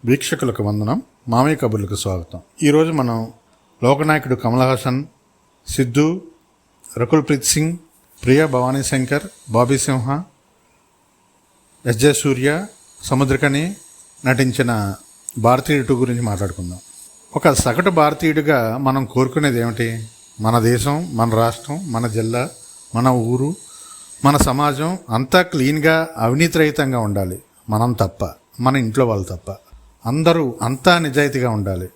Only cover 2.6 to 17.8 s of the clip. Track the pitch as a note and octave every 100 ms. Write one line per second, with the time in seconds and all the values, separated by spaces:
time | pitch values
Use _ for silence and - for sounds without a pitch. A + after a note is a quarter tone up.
2.6 | D3+ D3+ D#3+ D#3 B2 A#2 A2+ - _ _
3.6 | _ _ B2 C#3 D3+ D3+ C3 A#2+ A#2 B2
4.6 | B2+ B2+ C3 B2+ D3+ _ _ _ _ _
5.6 | - - C3 B2 D#3 F3+ - _ _ _
6.6 | _ _ - - A#2 D#3+ C#3+ C#3+ - -
7.6 | D#3 E3+ _ _ _ _ A#2+ C3+ D#3 B2+
8.6 | B2+ C3+ C3 C3+ B2+ C#3+ F#3+ - - A2
9.6 | B2 C3+ - C3 A#2+ C#3+ F#3 _ _ _
10.6 | _ _ _ _ _ _ _ _ _ _
11.6 | _ _ A#2+ A2 C#3+ C#3+ C#3+ B2+ C#3 D#3
12.6 | G#3 - _ _ - C3+ C3+ C3+ D3 C#3
13.6 | E3+ G3+ - - _ _ B2+ B2+ C3 B2
14.6 | A#2+ A2+ G2+ F#2+ - _ - - A2+ B2+
15.6 | C3 D3 B2 B2+ B2 A#2+ A#2 G2 G2 F2
16.6 | F2 F2 - - - - _ D3+ E3 C3+
17.6 | C3 A#2+